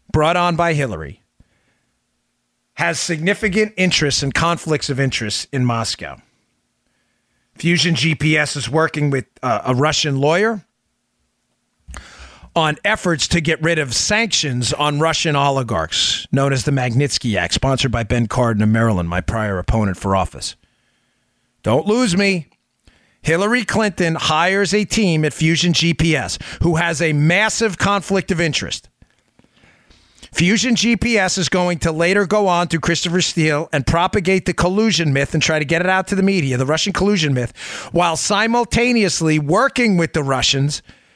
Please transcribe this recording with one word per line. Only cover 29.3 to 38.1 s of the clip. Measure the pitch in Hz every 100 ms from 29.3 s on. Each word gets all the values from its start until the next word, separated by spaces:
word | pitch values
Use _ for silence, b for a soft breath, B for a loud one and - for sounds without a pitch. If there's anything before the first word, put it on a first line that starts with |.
| _ b b b b b b b b b
Fusion | - 175 214 254 226
G | 226 233
P | 240 226
S | 185 -
is | 170
going | 185 180 175
to | 170
later | 156 170 190
go | 190 214 202
on | 175 175
to | 165
Christopher | - 165 180 175
Steele | 170 - 156 147 156
and | 151 131
propagate | 170 180 214 175 190 -
the |
collusion | 175 175 190 226 156 160
myth | 139 139
and | 160
try | - 156
to |
get | 147 165
it | 180
out | 190 185
to |
the | 196
media, | 190 196 139 123
the |
Russian | 131 156 -
collusion | - 196 208 156
myth, | 131 117 - B B B
while | 170 175